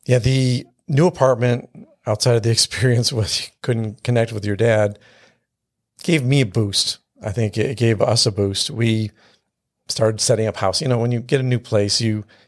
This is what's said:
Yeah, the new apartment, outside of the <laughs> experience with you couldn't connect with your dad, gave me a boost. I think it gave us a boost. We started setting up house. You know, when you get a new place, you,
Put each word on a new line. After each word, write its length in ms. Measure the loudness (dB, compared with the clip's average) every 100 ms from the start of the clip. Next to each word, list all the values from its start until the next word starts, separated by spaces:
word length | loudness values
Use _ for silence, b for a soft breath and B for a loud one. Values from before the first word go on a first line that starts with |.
| 0
Yeah, 120 | 0
the 480 | 2 2 2 -2 -6 _ -2
new 140 | 2 2
apartment, 600 | 4 2 2 0 -2 -4 -20 -20 _
outside 300 | -6 -2 2
of 80 | 2
the 80 | 2
<laughs> 80 | 0
experience 540 | 0 0 2 2 0
with 300 | -2 -4 -4
you 40 | -8 _
couldn't 400 | -4 -2 -4 -6
connect 300 | -2 0 0
with 120 | -2
your 120 | -4 0
dad, 420 | 2 4 2 -2 b b b b b _ _ _ _ -8
gave 220 | 0 0
me 160 | 2 2
a 60 | 2
boost. 520 | 0 0 0 -4 -6 _ _
I 80 | -6
think 240 | -2 -2 0
it 180 | -2 0
gave 240 | 0 2
us 260 | 2 2 0
a 60 |
boost. 380 | 0 -2 -2 -6
We 400 | -2 0 0 -2 b b b b _ _ _ -10
started 320 | -2 0 0
setting 260 | 0 0 -2
up 100 | -2
house. 240 | -2 -2
You 80 | -2
know, 100 | 0
when 140 | 0
you 80 | -2
get 200 | -2 -2
a 40 |
new 140 | 0 -2
place, 420 | 0 0 0 0
you, 240 | 0 -2 -6 b